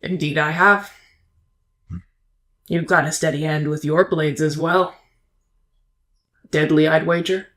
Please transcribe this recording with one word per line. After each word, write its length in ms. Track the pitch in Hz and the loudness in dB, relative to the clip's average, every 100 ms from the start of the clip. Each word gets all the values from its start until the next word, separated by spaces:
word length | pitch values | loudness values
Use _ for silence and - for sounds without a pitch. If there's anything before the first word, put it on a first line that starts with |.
Indeed 360 | - 180 151 147 | -6 -4 -2 -2
I 140 | 151 | -2
have. 400 | 165 190 202 - - _ _ _ _ _ _ _ _ _ 87 - _ _ _ _ _ _ | 2 4 4 0 -20 _ _ _ _ _ _ _ _ _ -14 -14 _ _ _ _ _ _
You've 200 | 170 160 | -6 0
got 180 | 180 | 0
a 60 | 156 | 0
steady 320 | - 160 147 | -2 -4 -2
hand 260 | 156 151 151 | -4 -2 -2
with 160 | 151 | -4
your 220 | 147 156 185 | -2 2 2
blades 320 | 165 156 147 | 2 -2 0
as 160 | 156 147 | -2 -2
well. 380 | 165 175 180 - _ _ _ _ _ _ _ _ _ _ _ _ _ _ _ | 0 0 0 -4 _ _ _ _ _ _ _ _ _ _ _ _ _ _ _
Deadly, 360 | 156 151 151 156 | -2 2 4 4
I'd 180 | 160 | 2
wager? 420 | 160 170 170 190 196 | 2 -2 0 -4 -6